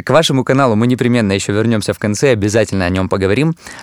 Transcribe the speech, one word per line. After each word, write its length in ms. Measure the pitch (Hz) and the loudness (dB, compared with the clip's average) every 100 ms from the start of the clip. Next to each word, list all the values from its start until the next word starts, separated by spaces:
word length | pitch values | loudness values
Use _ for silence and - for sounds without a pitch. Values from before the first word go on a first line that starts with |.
к 60 | - | 2
вашему 340 | 139 165 135 | 2 2 0
каналу 320 | - 135 135 107 | 0 0 2 2
мы 100 | 120 | 0
непременно 460 | 123 123 120 104 | 0 0 2 2
еще 200 | 98 - | 0 -2
вернемся 380 | 101 113 113 - | -2 0 0 -2
в 40 | 101 | -4
конце, 340 | 107 104 143 | -2 0 0
обязательно 520 | 113 104 107 107 98 | 2 0 0 0 0
о 60 | 90 | 0
нем 180 | 92 95 | 0 -2
поговорим. 460 | 98 95 107 160 160 - - | 0 0 0 0 -4 -12 -12